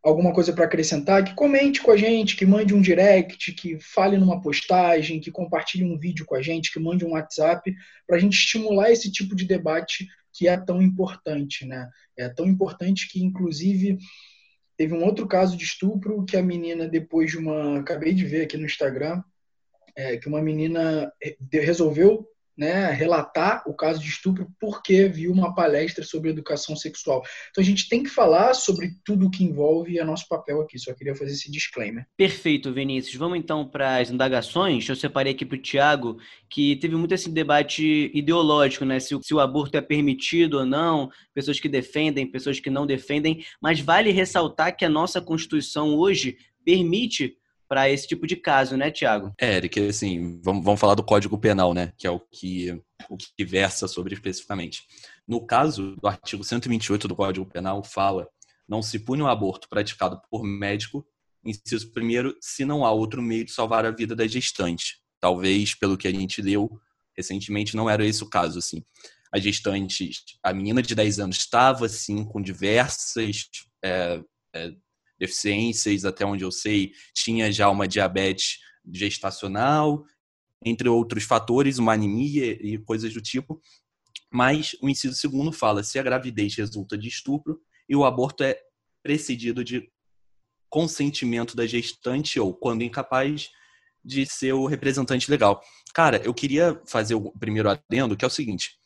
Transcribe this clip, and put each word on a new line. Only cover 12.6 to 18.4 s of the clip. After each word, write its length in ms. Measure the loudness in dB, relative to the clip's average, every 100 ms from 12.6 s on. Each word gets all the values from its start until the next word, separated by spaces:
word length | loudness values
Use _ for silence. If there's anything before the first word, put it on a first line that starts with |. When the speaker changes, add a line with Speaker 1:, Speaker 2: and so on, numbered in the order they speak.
| 0 -2 -2 -2 -2
Speaker 1:
que, 120 | -2
inclusive, 760 | -2 0 -4 0 0 2 0 -2 -6 -20 -20 _ _ _ _ -4
teve 160 | -2
um 100 | 2
outro 240 | 0 0 0
caso 300 | 2 2 0
de 60 |
estupro 600 | -8 -2 -2 -2 -4 -4
que 140 | -2 0
a 60 |
menina, 440 | 0 -2 -4 -4 -2
depois 440 | -4 0 0 0
de 80 | -2
uma, 400 | -4 -2 -2 -2
acabei 340 | -4 -2 0
de 100 | 0
ver 200 | 0 -2